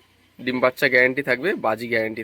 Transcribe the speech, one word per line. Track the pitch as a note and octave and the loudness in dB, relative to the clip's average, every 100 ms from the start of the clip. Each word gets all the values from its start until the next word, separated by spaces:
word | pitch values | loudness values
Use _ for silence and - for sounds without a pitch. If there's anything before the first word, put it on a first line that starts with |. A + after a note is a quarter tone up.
| _ _ _ _ | _ _ _ _
ডিম | B2 B2+ | -4 0
বাচ্চা | B2+ - C#3 | 0 2 2
গ্যারান্টি | B2 B2+ C3 C#3+ | 4 4 2 -2
থাকবে, | B2 E3+ A3+ A2+ | -2 -2 -2 -2
বাজি | A2 A#2+ | -2 -2
গ্যারান্টি | A#2 A2 A2 | -2 -2 -6